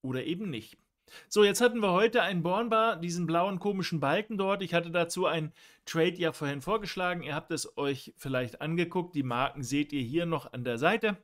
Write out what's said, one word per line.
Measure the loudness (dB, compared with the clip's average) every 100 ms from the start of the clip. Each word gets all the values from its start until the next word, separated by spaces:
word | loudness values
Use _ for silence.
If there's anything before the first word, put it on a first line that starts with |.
oder | -4 -4
eben | -2 -4 -4
nicht. | -8 -10 -20 _ _ _ -20 -2
So, | 6
jetzt | 6 6
hatten | 2 4
wir | 2
heute | 4 4 4
einen | 2 0
Bornbar, | 0 -2 2 2 2 0
diesen | -4 -4 0
blauen | 2 0 0
komischen | -2 -2 -2 0
Balken | 2 0 0 -2
dort. | 0 0
Ich | 0
hatte | 0 0
dazu | 0 0 2 0
einen | 0 -4 -8 -20 -20
Trade | -4 2 2 2
ja | -2
vorhin | -2 -4 -4
vorgeschlagen. | -2 -2 -2 -4 -2 -2
Ihr | -4
habt | -6 -4
es | -4 -4 -2
euch | 0 -2 -6 -12
vielleicht | -2 -2 -2 -6
angeguckt. | -4 0 0 0 -2
Die | -2
Marken | 0 0 0 -2
seht | -2 -2 0
ihr | -2
hier | -2 -2 0
noch | -2 -4
an | -6
der | -4 2
Seite. | 2 2 0 -4